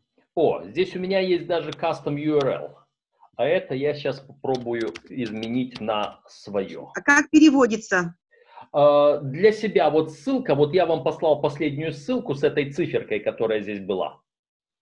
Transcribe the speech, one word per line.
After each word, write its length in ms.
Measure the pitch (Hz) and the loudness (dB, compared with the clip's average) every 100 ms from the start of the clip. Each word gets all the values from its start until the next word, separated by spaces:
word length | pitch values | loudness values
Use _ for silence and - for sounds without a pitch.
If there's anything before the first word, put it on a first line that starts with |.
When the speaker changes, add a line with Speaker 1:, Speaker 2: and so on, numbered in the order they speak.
| _ _ _ 175 | _ _ _ 0
Speaker 1:
о, 280 | 131 73 | 0 0
здесь 320 | 87 135 185 185 | -4 -4 -4 -4
у 40 | |
меня 200 | 185 190 | -4 -2
есть 280 | 185 170 147 | 0 -2 -2
даже 240 | 170 147 | -4 -4
custom 440 | 139 165 147 151 147 | -6 -4 -4 -6 -6
U 180 | 151 147 | -2 0
R 80 | 131 | 0
L. 280 | - 73 - _ _ _ _ _ - | -2 -8 -16 _ _ _ _ _ -4
А 100 | 135 | 0
это 300 | 180 185 131 | 0 -2 -4
я 180 | 143 | -4
щас 260 | 143 147 - | -4 -6 -6
попробую 840 | - - 131 123 117 117 110 - - | -12 -10 -4 -4 -4 -4 -4 -8 -12
изменить 720 | 135 113 110 113 123 127 - | -8 -6 -6 -4 -4 -4 -6
на 420 | 110 107 98 - _ | -4 -4 -4 -10 _
своё. 680 | - - 101 90 73 - - | -20 -8 -4 -4 -8 -14 -4
Speaker 2:
А 60 | |
как 280 | - 285 302 | 2 2 4
переводится? 880 | 311 311 269 240 214 - 185 170 - _ _ _ - - | 8 8 8 4 0 -2 -2 -2 -6 _ _ _ -20 -4
Speaker 1:
А, 460 | 151 147 143 147 147 | 4 6 6 4 2
для 300 | 139 151 214 | -4 2 4
себя 380 | 214 214 185 156 | 4 0 2 4
вот 220 | 156 156 | 2 0
ссылка, 440 | - 269 269 - 143 | -4 -4 -2 0 2
вот 180 | 147 | 2
я 120 | 180 165 | 2 2
вам 180 | 156 | 0
послал 380 | 160 151 160 139 | -2 0 0 2
последнюю 520 | 147 - 151 139 160 | 0 -2 -4 -4 -6
ссылку 420 | - - 254 143 135 | -6 -6 -4 -4 -2
с 80 | |
этой 280 | 151 147 143 | 0 0 -4
циферкой, 480 | 180 160 113 - 107 | -4 -4 -4 -4 -4
которая 420 | 110 107 110 110 | -4 -4 -2 -2
здесь 180 | 101 101 | -4 -8
была. 420 | 95 92 78 - _ _ _ _ _ _ | -6 -4 -6 -10 _ _ _ _ _ _